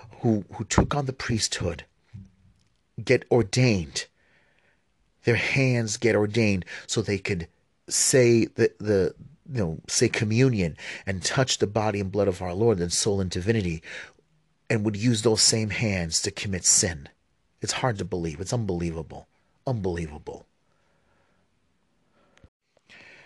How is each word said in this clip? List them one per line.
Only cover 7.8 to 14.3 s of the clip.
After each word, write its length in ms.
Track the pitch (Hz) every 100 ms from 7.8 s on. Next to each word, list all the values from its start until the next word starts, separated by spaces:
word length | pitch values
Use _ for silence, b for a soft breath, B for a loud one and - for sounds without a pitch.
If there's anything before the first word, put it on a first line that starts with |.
| -
say 560 | - - 139 120 117 107
the, 260 | - 113 -
the, 340 | 104 98 87 - - - -
you 80 | 131
know, 200 | 87 80 -
say 200 | - 117
communion 720 | - 107 110 135 113 85 73 B B -
and 160 | 95
touch 360 | - - 131 -
the 100 | 101
body 320 | 110 107 101
and 120 | 95
blood 180 | 98 101
of 120 | 87
our 120 | 92
Lord 260 | 90 117 98
and 140 | 87
soul 260 | - - 98
and 100 | 95
divinity, 540 | 92 92 113 92 80 B B B _ _